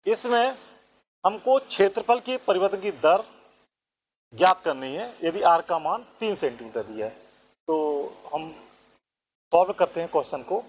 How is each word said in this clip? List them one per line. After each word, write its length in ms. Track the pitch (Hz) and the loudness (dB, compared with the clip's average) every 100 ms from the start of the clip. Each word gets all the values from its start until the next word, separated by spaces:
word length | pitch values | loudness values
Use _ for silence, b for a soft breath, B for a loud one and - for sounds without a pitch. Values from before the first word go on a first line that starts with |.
| - | -2
इसमें 500 | 220 240 240 247 262 - - _ _ _ _ | -2 0 2 2 -2 -18 -20 _ _ _ _
हमको 340 | 185 208 240 269 | -4 -2 2 2
क्षेत्रफल 600 | 262 - 196 196 - 240 | 2 2 2 2 0 0
के 160 | 240 247 - | 0 -6 0
परिवर्तन 340 | 185 196 196 | 2 2 0
की 80 | 202 147 | -6 0
दर 260 | 151 190 - - _ _ _ _ _ _ _ _ _ | 4 4 0 -20 _ _ _ _ _ _ _ _ _
ज्ञात 260 | 113 185 180 | 2 4 4
करनी 340 | 170 135 131 | 0 -4 -6
है 140 | 147 240 - | -8 -10 -4
यदि 180 | 165 175 | -4 2
आर 180 | 180 170 | 4 4
का 160 | - 170 | 2 -4
मान 260 | 156 214 240 _ | -2 -6 -8 _
तीन 140 | 220 | -4
centimeter 480 | 196 143 120 113 113 | -2 -4 -6 -10 -8
दिया 240 | 107 110 107 | -8 -8 -8
है। 80 | - - _ _ _ - | -10 -20 _ _ _ -4
तो 100 | 156 151 147 - - - | -2 0 -4 -6 -12 -10
हम 180 | 151 160 156 - _ _ _ _ _ _ _ _ | -10 -10 -18 -20 _ _ _ _ _ _ _ _
solve 200 | 170 185 | 4 4
करते 280 | 196 175 170 | 0 -2 -2
हैं 100 | 170 | -2
क्वेश्चन 320 | 160 - 139 | -2 -2 -10
को। 180 | 127 196 | -6 -8